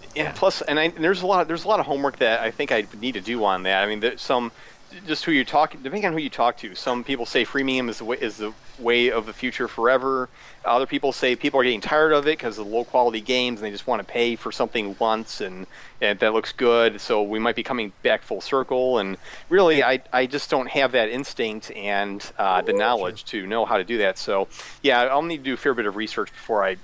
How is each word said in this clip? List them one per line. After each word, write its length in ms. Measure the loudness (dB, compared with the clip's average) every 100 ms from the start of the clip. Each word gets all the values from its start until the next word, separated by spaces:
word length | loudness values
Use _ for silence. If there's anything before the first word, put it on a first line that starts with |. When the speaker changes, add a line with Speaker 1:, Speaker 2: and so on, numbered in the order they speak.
| -10 -6
Speaker 1:
and 100 | -6
Speaker 2:
yeah. 40 |
Speaker 1:
plus, 280 | 0 0 2
and 180 | -2 0
I, 80 | 0
there's 340 | 0 0 0
a 40 | 2
lot, 200 | 2 2
there's 180 | -2
a 40 | 0
lot 100 | 0
of 80 | 0
homework 300 | 0 -2 2
that 220 | 2 2
I 100 | 0
think 220 | -4 0
I 140 | 0 -2 -6
need 120 | -6
to 60 | -6
do 240 | -4 0
on 180 | 2 2
that. 180 | 2 2
I 40 | 2
mean, 140 | 0
there's 200 | -2 -2
some, 280 | -2 0 -2 -8 -20 -20 -20 -12 -6
just 180 | -4 0
who 60 |
you 120 | 0
talk, 280 | 2 2 2
depending 340 | 0 -8 -4 -2
on 80 |
who 40 | -2
you 120 | -2
talk 260 | 0 0 0
to, 160 | -8
some 300 | -8 -4 -2
people 220 | -2 -4 -2
say 180 | 0
freemium 440 | 0 0 0 0 -2
is 80 | -4
the 60 | -4
way, 100 | -4
is 200 | -4 -6
the 140 | -10 -10 -18 -6
way 320 | 2 4 4
of 160 | 2 -4
the 80 |
future 340 | -6 -6 -4 -6
forever. 600 | 0 2 4 2 -2 -4 -10 -20 -8
Other 220 | 0 2 2
people 260 | -2 -2
say 240 | 0 0 0
people 240 | 0 2
are 20 |
getting 200 | 2 0
tired 300 | 0 2 4
of 140 | 4 2
it 120 | 0
'cause 200 | -4 -6
of 80 | -4
low 180 | -4
quality 360 | 0 2 2 2
games 400 | 0 0 0 -2
and 60 | -6
they 40 |
just 160 | -6 -2
wanna 160 | -4
pay 320 | -2 0 0
for 160 | 0 -4
something 460 | -2 -2 -2 -4 0
once 440 | 0 0 -2 -8
and, 240 | -8 -10 -14 -16 -20 -4
and 180 | -2 2
that 120 | 2
looks 200 | 2 -2
good. 500 | 0 4 6 4 2
So 200 | 0 0
we 160 | 0 0
might 160 | 0
be 80 | -2
coming 300 | -2 -4 -6 -2
back 200 | 0 0
full 180 | 0 -8
circle. 580 | -2 -2 0 0 2 2
And 200 | 0 -6 -12 -16 2
really, 340 | 6 6 6
I, 160 | 4 2 0
I 140 | 0
just 240 | 0 -2 -2
don't 200 | -2 0
have 220 | 2 2
that 180 | 4 2
instinct 600 | 0 -6 -4 -4 -4 -10
and, 520 | -8 -2 -2 -2 -6 -8 -2
uh, 240 | 2 2
the 100 | 2
Speaker 2:
Sure. 60 | 2
Speaker 1:
knowledge 460 | 2 2 0 -6 -8
to 200 | -8 -2
know 200 | 0 2
how 100 | 0
to 80 |
do 140 | 0 2
that. 180 | 2 0
So 320 | -2 0 -2 -6 -18 -2
yeah, 200 | 2 4
I'll 180 | 4 2
need 160 | 0 -4
to 60 |
do 100 | -6
a 40 | -2
fair 160 | 0
bit 100 | 0
of 120 | 0 -2
research 360 | -4 -4 -6
before 320 | -8 -4 0
I 120 | 0 -2